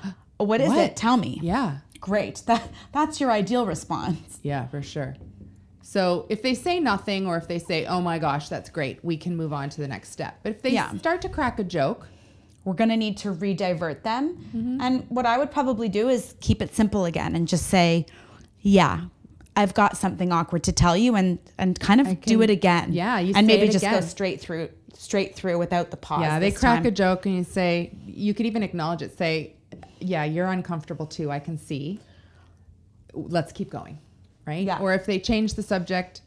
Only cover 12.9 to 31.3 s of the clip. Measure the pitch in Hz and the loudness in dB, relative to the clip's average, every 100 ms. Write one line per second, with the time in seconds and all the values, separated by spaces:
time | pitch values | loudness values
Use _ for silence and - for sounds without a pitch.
12.9 | 226 214 202 208 175 196 185 190 170 165 | 2 0 -4 -6 -4 -2 0 0 0 -2
13.9 | 139 - 226 294 359 - 233 233 254 254 | -4 -4 -2 -2 -6 -10 -6 -4 -2 0
14.9 | 254 - 247 240 240 285 294 262 226 226 | 0 -2 0 2 2 2 0 0 0 0
15.9 | 196 240 247 - - - - 208 - 214 | 0 2 2 -2 -4 0 0 0 0 2
16.9 | 208 175 160 - 165 165 175 - 196 170 | 2 0 -2 -2 -2 0 0 2 4 6
17.9 | 170 151 - - - - _ 202 196 151 | 4 0 -8 -20 -20 -20 _ 6 6 6
18.9 | 113 175 - - - - - 202 202 202 | 2 -6 -14 -20 -20 -6 0 2 4 2
19.9 | - 196 - 180 170 165 175 - 175 175 | 2 -2 -2 0 0 0 -2 0 4 6
20.9 | 170 240 220 190 175 - - 185 180 - | 6 4 4 4 0 -6 -2 -2 0 6
21.9 | 214 277 185 - 226 220 202 190 175 - | 6 6 0 2 4 6 4 4 4 2
22.9 | 170 190 240 180 202 214 220 208 185 196 | 0 0 0 2 4 6 8 6 4 2
23.9 | 214 170 - 196 - - 165 165 - - | 0 0 -4 -4 -4 -6 -6 -8 -12 -20
24.9 | - - 202 196 - 190 170 170 175 170 | -20 -4 -2 -2 -4 -2 -2 0 0 -2
25.9 | - - 151 160 156 190 - 262 240 240 | -6 -6 -2 0 2 0 2 4 4 2
26.9 | 196 185 185 202 185 175 - 180 175 175 | 2 2 2 0 -2 -2 0 0 0 -2
27.9 | - - - 202 202 233 226 202 175 156 | -10 -16 -4 -2 0 -2 -2 -4 -4 -4
28.9 | 170 - - 170 160 151 - _ - - | -4 -6 -4 -2 -2 -4 -12 _ -20 -20
29.9 | - 185 175 151 160 180 185 175 170 - | -10 -4 -2 0 0 0 -2 -4 -6 -6
30.9 | 160 156 - 156 | -8 -8 -6 -4